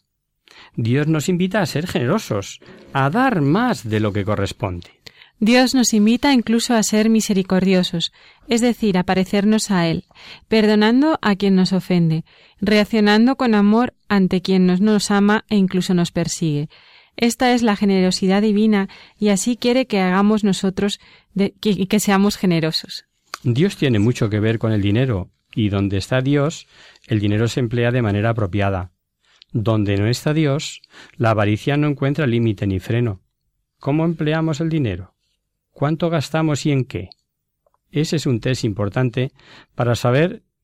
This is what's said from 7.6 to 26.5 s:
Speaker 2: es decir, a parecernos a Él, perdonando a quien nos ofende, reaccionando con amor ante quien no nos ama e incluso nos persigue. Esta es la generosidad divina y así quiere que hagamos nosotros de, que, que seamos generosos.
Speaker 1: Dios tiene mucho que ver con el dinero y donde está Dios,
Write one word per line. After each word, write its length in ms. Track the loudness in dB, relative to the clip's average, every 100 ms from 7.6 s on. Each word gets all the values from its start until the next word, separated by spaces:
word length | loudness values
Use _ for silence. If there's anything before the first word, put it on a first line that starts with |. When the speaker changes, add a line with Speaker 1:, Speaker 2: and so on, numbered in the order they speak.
| 2 2 0 -4 -8 _ -20 _ -4
Speaker 2:
es 140 | 0
decir, 360 | 0 0 0 0
a 60 |
parecernos 680 | 0 0 0 0 2 0 0
a 160 | 0 0
Él, 180 | -2 -8 -20 -20 -16 -2
perdonando 720 | 2 4 4 4 4 2 0
a 140 | 0 0
quien 200 | 2 2
nos 180 | 2
ofende, 500 | 0 0 0 2 0 -6 _ _ -6
reaccionando 760 | 0 2 2 2 2 4 2 2
con 200 | 0 2
amor 380 | 4 2 0 _ -2
ante 340 | 0 2 0
quien 260 | 0 2 2
no 100 | 2
nos 320 | 2 2 0
ama 340 | 0 2 0 0
e 80 | 0
incluso 380 | 0 -2 0 0
nos 160 | 0
persigue. 580 | -2 -6 -4 -4 -4 -6 -12 _ -20 _ -2
Esta 360 | -2 0 0
es 100 | 2
la 120 | 2 0
generosidad 680 | 2 2 2 0 0 2
divina 460 | 2 2 2 2 -2 -10 -20 -4
y 120 | 0
así 280 | 0 0 -2
quiere 280 | 0 0 0
que 120 | 0
hagamos 440 | 0 2 2 2
nosotros 560 | 0 0 -2 -2 -4 -6 -16 _ _
de, 220 | -4 -4 -2
que, 280 | -2 -2 0
que 120 | 0
seamos 380 | 2 2 2 0
generosos. 680 | 0 0 0 -4 -10 -18 _ _ -20 -8
Speaker 1:
Dios 340 | -2 0 0 0
tiene 220 | 0 2
mucho 300 | 0 0 -2
que 100 | 0
ver 200 | 0 -2
con 120 | -2
el 100 | 0
dinero 500 | 0 0 0 -2 -6 _ _ -4
y 140 | -2
donde 280 | 0 -2 -2
está 240 | -2 -2
Dios, 460 | 0 0 0